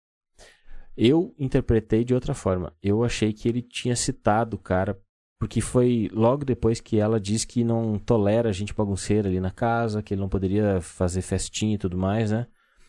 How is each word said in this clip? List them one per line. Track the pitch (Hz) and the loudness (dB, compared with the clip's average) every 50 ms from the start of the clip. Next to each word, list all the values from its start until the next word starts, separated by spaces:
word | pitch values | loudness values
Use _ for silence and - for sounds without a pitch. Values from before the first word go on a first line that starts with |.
| _ _ _ _ _ _ _ - - - _ _ _ - - - - - - | _ _ _ _ _ _ _ -20 -20 -20 _ _ _ -14 -14 -14 -14 -10 -2
Eu | - 107 120 147 165 185 - - - | 2 4 6 6 4 2 0 -4 -6
interpretei | 139 131 - 135 123 - 120 110 - - 113 113 120 | -2 0 0 0 2 2 2 2 2 2 2 2 2
de | 123 123 | 2 0
outra | 127 - - 135 | 0 0 -2 -4
forma. | - - 98 95 90 87 - - _ | -2 -2 0 0 0 -2 -6 -8 _
Eu | - 98 101 110 120 | -2 0 2 2 0
achei | 117 120 - 107 107 | 0 0 0 0 -2
que | 107 - - 117 | 0 0 -2 -2
ele | 117 123 | -2 -2
tinha | 120 - - - - 127 120 | -4 -8 -8 -6 -4 -2 -2
citado | - - - 131 - - 110 104 110 117 113 110 | -2 -2 -4 -4 -2 0 2 2 2 0 -2 -4
o | 95 | -6
cara, | - - 92 92 95 104 98 - _ _ _ _ _ _ _ - | -4 -2 0 0 0 -2 -4 -8 _ _ _ _ _ _ _ -8
porque | 113 104 - 117 | -8 -4 -2 -4
foi | - - - 127 123 123 123 117 104 - | -2 0 2 2 4 4 2 0 0 -2
logo | - 107 113 117 131 147 143 | 0 2 2 4 2 2 0
depois | 127 117 - - 113 117 - | -2 -2 0 0 0 0 -2
que | - - 113 107 | -4 -2 0 2
ela | 104 107 113 113 | 2 2 0 0
diz | 95 98 107 110 - | 0 -2 -2 -2 -2
que | - - 120 | -2 -2 -2
não | 117 117 117 113 113 110 107 101 | 0 0 0 0 0 -2 -4 -2
tolera | - - 123 110 101 101 107 117 117 113 | 0 0 2 2 4 4 4 2 2 0
gente | 98 92 104 101 - | -2 -4 -6 -6 -4
bagunceira | - 107 101 98 92 - - 104 107 101 95 | -2 -2 -2 -2 -2 -2 0 0 2 2 0
ali | 92 92 | 0 -2
na | 95 92 | -2 -4
casa, | - - 123 117 117 117 117 113 104 107 | -4 -2 -2 0 0 0 -2 -2 -2 -4
que | 104 - 101 | -4 -4 -4
ele | 98 | -4
não | 98 95 | -2 -2
poderia | - 98 98 92 95 104 107 104 98 92 | -2 -2 0 0 2 2 2 2 2 0
fazer | 85 - - - 95 87 82 95 | -2 -6 -4 -2 -2 -2 -2 -4
festinha | 87 - 95 90 - - - - 107 107 107 | -4 -2 -4 -4 -4 -6 -4 -2 -2 0 0
e | 101 | -2
tudo | - 92 87 90 | -2 -4 -2 -2
mais, | 95 95 101 113 113 104 | 0 0 0 0 0 0
né? | 107 113 123 - _ _ _ _ _ _ _ | 0 -2 -4 -6 _ _ _ _ _ _ _